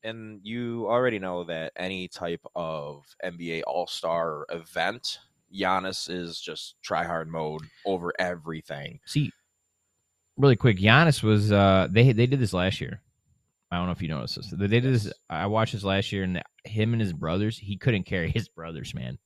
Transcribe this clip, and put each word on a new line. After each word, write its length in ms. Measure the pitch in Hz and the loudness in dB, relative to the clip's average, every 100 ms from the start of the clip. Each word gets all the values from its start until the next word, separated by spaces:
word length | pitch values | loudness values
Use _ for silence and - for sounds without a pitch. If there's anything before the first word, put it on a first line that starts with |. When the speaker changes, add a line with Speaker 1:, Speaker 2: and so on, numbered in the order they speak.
Speaker 1:
And 360 | 110 113 110 107 | -10 -10 -12 -14
you 440 | 101 117 120 117 107 | -10 -6 -6 -4 2
already 320 | 120 127 107 | 2 2 0
know 240 | 92 90 | -4 -4
that 280 | 85 80 80 - | -4 -6 -6 -6
any 320 | 92 95 92 | -6 -6 -8
type 360 | - 87 85 - - | -8 -6 -6 -8 -8
of 500 | 82 80 71 71 _ _ | -6 -6 -8 -12 _ _
N 160 | 90 85 | -10 -8
B 220 | 85 82 | -6 -6
A 40 | - | -4
All-Star 800 | 73 85 - 82 85 82 76 76 | -4 -4 -6 -2 0 -2 -4 -8
event, 680 | 85 82 87 87 - - - _ _ _ 98 | -10 -8 -4 -4 -4 -10 -10 _ _ _ -2
Giannis 540 | 92 92 95 92 - | 0 0 -2 -6 -6
is 320 | 90 87 82 | -6 -6 -10
just 400 | - 78 - _ | -12 -12 -12 _
try-hard 480 | - 82 85 85 80 | -4 -2 -2 -4 -4
mode 320 | 82 78 78 78 _ 101 | -6 -6 -6 -12 _ -4
over 260 | 95 85 - | -2 -2 -4
everything. 840 | 90 87 78 80 - 73 71 - - | -4 -4 -8 -10 -10 -12 -12 -16 -4
Speaker 2:
See, 260 | 147 143 - _ _ _ _ _ _ _ _ _ - | -2 -2 -6 _ _ _ _ _ _ _ _ _ 4
really 200 | 139 120 | 6 6
quick, 220 | 127 95 | 6 6
Giannis 440 | 101 127 165 139 | 8 8 8 4
was, 300 | 110 107 104 | 4 4 6
uh, 360 | 101 98 95 92 | 6 8 6 6
they, 200 | 98 127 | 6 6
they 140 | 110 123 | 6 4
did 140 | 135 | 2
this 120 | 113 | 0
last 300 | 92 92 - | 0 0 -2
year. 220 | - - _ _ _ _ _ _ _ | -8 -10 _ _ _ _ _ _ _
I 80 | 87 | -4
don't 80 | 90 | -4
know 60 | |
if 100 | 85 | -4
you 60 | 82 | -4
noticed 300 | 76 58 - | -6 -6 -10
this. 120 | - | -10
They 160 | 80 101 | -2 2
did 180 | 113 | 4
this. 220 | 127 123 104 | 4 2 0
Speaker 1:
Yes. 80 | - _ | -8 _
Speaker 2:
I 160 | 80 98 | -4 0
watched 280 | 110 110 | 0 0
this 100 | 107 | -2
last 280 | 98 98 98 | 0 0 0
year, 120 | 101 | -2
and 180 | 92 90 - _ | -2 -4 -6 _
him 300 | - 107 110 | -10 -2 0
and 80 | 117 | 2
his 120 | 104 | 0
brothers, 420 | 78 80 90 107 110 | -2 -2 0 0 -4
he 220 | 101 101 | -8 -2
couldn't 300 | - 107 90 | 0 0 0
carry 240 | 95 82 | -2 0
his 180 | 117 95 | -2 -4
brothers, 460 | - 82 82 - - | -10 -12 -10 -10 -8
man. 240 | 62 65 | -10 -10